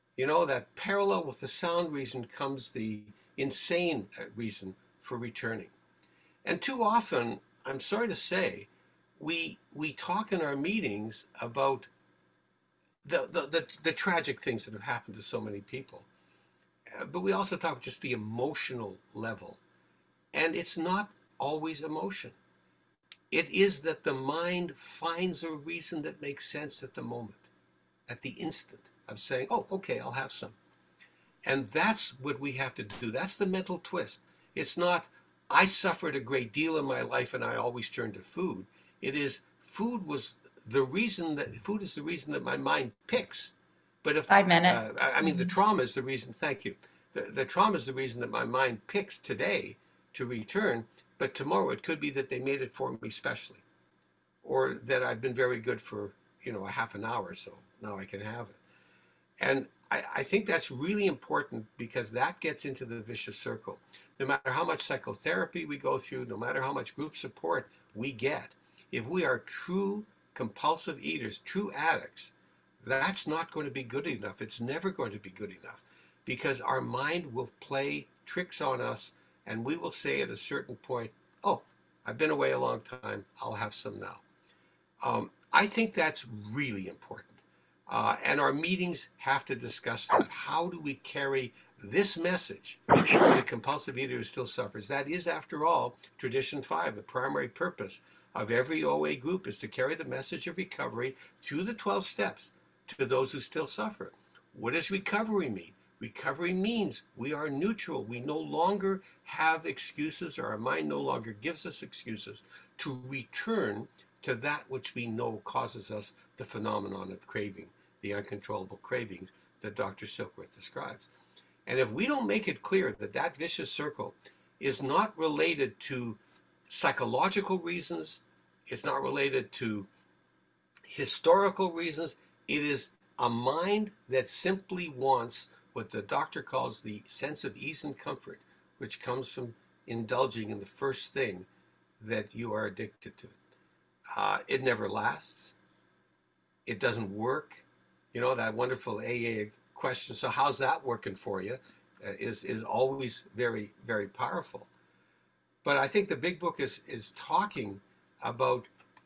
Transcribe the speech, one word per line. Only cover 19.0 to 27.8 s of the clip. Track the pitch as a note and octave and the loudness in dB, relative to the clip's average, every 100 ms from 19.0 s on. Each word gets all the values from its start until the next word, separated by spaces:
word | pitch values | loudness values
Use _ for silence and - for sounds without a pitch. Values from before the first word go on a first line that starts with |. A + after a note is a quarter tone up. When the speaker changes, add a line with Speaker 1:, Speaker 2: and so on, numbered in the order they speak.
| _ G#2+ | _ -6
Speaker 1:
level. | A2+ G#2+ - - _ _ _ _ _ _ _ - | -6 -6 -10 -18 _ _ _ _ _ _ _ 2
And | E3 D#3+ | 2 2
it's | E3+ E3+ | -2 0
not | E3+ F#3+ G#3 - _ - | 2 2 0 -8 _ -4
always | C#3 D#3 D#3+ D3+ | -2 0 -2 -4
emotion. | D#3 D#3 G3 G3 - - _ _ _ _ _ _ - - - | -6 -4 -4 -6 -10 -16 _ _ _ _ _ _ -20 -20 -2
It | D#3 E3+ | 0 2
is | F#3 G3 D3 | 6 6 4
that | D3+ D#3 | -2 -2
the | D#3 | 0
mind | C3+ C3 D#3 F3 F3+ F3 - | 0 0 0 2 0 -2 -6
finds | - - E3 E3 F#3 F3 | -14 -6 -4 0 0 -2
a | E3 | -6
reason | D#3 D3+ E3+ - D#3 | -6 -6 -6 -4 -4
that | D3+ - | -6 -6
makes | C#3+ C#3+ - | -6 -6 -6
sense | D3 D3 - | -6 -8 -10
at | C3 | -12
the | - | -8
moment, | A#2 A#2+ A2 - _ _ _ _ | -6 -6 -8 -14 _ _ _ _